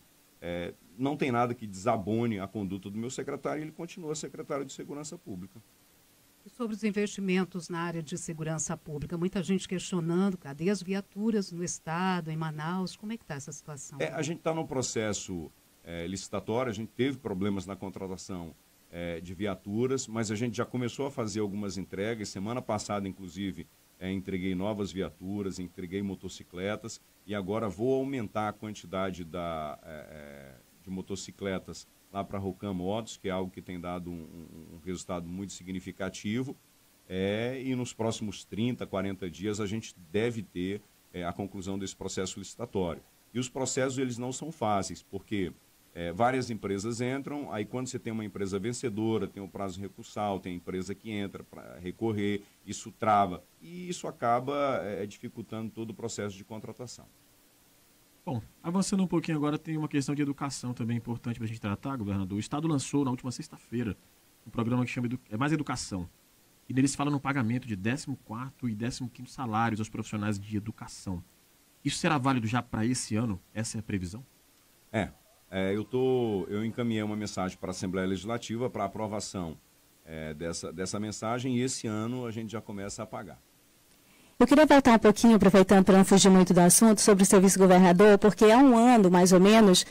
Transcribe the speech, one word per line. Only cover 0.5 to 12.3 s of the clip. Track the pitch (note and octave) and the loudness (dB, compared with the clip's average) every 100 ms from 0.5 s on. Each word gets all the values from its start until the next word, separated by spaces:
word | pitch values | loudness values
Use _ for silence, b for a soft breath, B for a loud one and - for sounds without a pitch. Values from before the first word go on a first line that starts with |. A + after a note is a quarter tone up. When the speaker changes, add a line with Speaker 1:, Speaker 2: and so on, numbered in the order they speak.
| F2 F2 - _ A2 | -6 -8 -10 _ -6
Speaker 1:
não | C#3 D3+ | -4 -2
tem | D3 | 0
nada | A#2+ A#2+ A#2+ | 2 0 -2
que | G#2+ | -10
desabone | F#2+ G#2 A2+ F#2 A2 A#2+ G2+ | -4 -2 0 0 0 0 -2
a | F#2+ | -6
conduta | A2 F#2+ G2 G2 | -6 -6 -6 -8
do | G#2 | -8
meu | A#2 | -8
secretário, | - C3+ C#3 C#3+ D3 | -8 -8 -8 -6 -6
ele | D#3 | -8
continua | D#3 E3 - D#3 | -12 -14 -10 -10
secretário | D#3 D3+ - D#3 C#3+ C#3 | -8 -10 -12 -8 -8 -8
de | |
Segurança | - - C#3+ D3+ F3 | -12 -12 -12 -12 -14
Pública. | - F#2 F#2+ A#2 - _ _ _ _ _ _ _ G3+ | -12 -12 -12 -18 -20 _ _ _ _ _ _ _ -20
Speaker 2:
E | |
sobre | - A#3 G#3+ | -10 -8 -4
os | |
investimentos | G#3+ G3 G#3 - G3 F#3 F3+ F#3 E3 | -2 0 -2 -2 0 0 0 -4 -8
na | E3+ | -6
área | E3+ E3 | -4 -6
de | D#3+ F3 | -8 -8
segurança | F3 D#3+ D#3 D#3+ D#3 D#3+ | -8 -8 -6 -4 -6 -8
pública, | - D3 C#3+ E3+ | -8 -8 -6 -4
muita | F#3 G3+ | -2 -2
gente | D#3+ F#3+ - | 0 -2 -2
questionando, | F3 - F3+ E3 E3+ G3 F#3 | -8 -4 -4 0 2 0 -2
cadê | C#3 C#3+ E3+ | -8 -6 -2
as | G3+ | -2
viaturas | F3+ G3 G3 G3 A3+ G#3+ G3 | -4 -6 -8 -4 -2 0 -2
no | E3+ | -6
estado, | F3 - - E3 F#3 F3+ | -8 -8 -6 -2 0 -2
em | D#3+ | -2